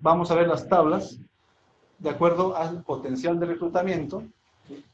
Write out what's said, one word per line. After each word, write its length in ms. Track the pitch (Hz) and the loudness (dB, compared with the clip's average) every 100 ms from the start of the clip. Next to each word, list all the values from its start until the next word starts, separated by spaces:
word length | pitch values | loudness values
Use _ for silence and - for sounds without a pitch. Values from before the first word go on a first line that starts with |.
vamos 300 | 160 175 170 | 2 2 4
a 40 | |
ver 120 | 165 170 | 2 4
las 220 | 156 - | 0 2
tablas 500 | 180 156 190 190 - - _ _ _ _ _ _ _ | 4 4 2 -4 -14 -20 _ _ _ _ _ _ _
de 120 | 156 | -6
acuerdo 460 | 139 170 170 185 175 | 2 2 2 0 0
al 260 | 165 175 | -4 -6
potencial 580 | - 131 131 127 170 170 | -6 -6 -4 -4 -2 -2
de 60 | 170 | -2
reclutamiento. 760 | 170 170 180 190 170 147 196 226 _ _ _ _ | -4 -2 -2 -2 -4 -4 -8 -12 _ _ _ _
¿Sí? 160 | 139 - | -20 -20